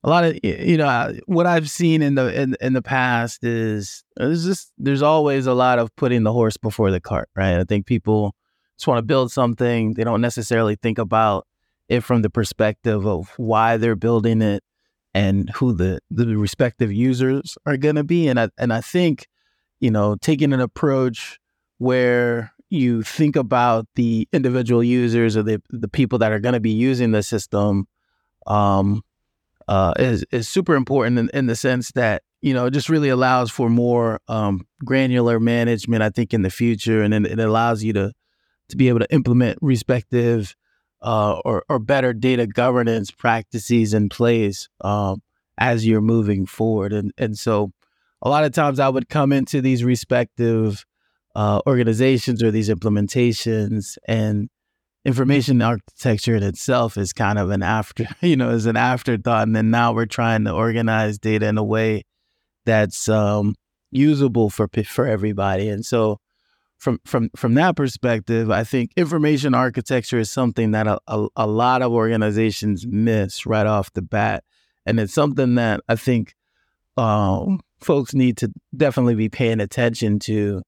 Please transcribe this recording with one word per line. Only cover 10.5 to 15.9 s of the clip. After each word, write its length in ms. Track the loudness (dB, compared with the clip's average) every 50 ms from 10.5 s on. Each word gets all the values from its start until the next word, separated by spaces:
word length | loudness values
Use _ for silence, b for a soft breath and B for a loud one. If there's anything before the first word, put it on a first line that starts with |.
| 0 0 2 0 -2
think 220 | -2 -2 -4 -2 -2
about 480 | -2 0 0 2 2 2 0 -2 -4 _ _ _ _ _ _ _ _ _
it 120 | -2 -2
from 220 | 0 2 2 2
the 80 | 2 2
perspective 760 | 0 -2 -2 -2 -2 0 0 0 0 _ _ -2 -2 0 0
of 240 | -2 -2 -2 -6 -10 -10
why 400 | -8 -2 0 2 2 4 2 2
they're 200 | 2 2 0 0
building 460 | 0 0 0 0 2 2 2 2 2
it 200 | 2 0 0 -2 _ _ _ _ _ _ _ _ _ _
and 380 | _ 0 0 2 2 0 -2 -4
who 220 | -4 -2 0 0
the, 260 | 2 0 0 -2